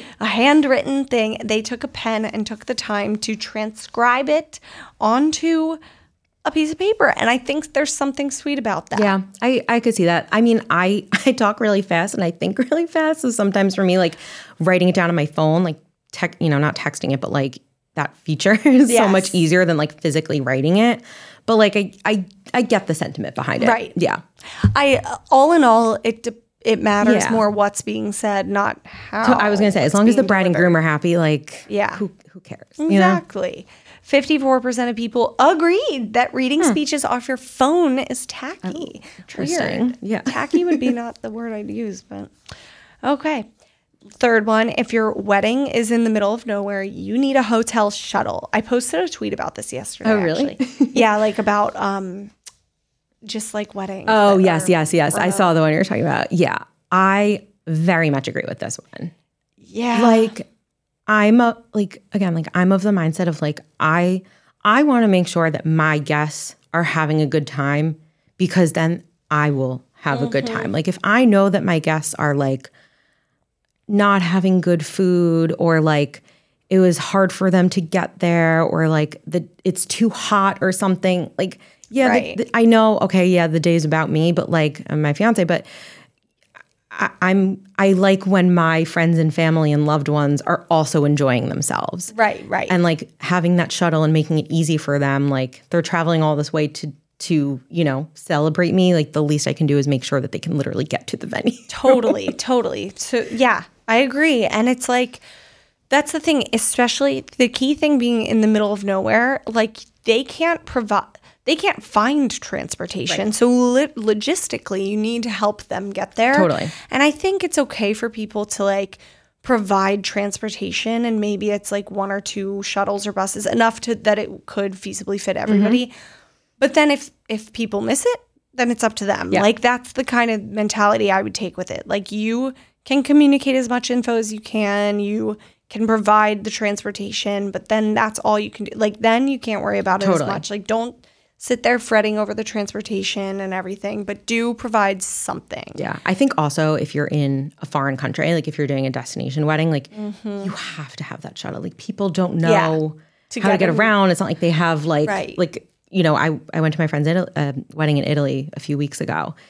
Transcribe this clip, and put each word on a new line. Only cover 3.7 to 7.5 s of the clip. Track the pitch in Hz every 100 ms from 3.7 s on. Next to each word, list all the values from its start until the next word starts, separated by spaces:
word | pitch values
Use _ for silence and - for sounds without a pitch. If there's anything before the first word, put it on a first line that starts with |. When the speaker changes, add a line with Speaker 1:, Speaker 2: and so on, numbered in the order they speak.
| 220 - - 240 254 277
Speaker 2:
it | 302 311 - - - - -
onto | 214 240 302 302 330 320 320 320 - _ _ _ _ _ -
a |
piece | 311 311
of | 320
paper. | 392 440 - -
And | 226
I | 247
think | 247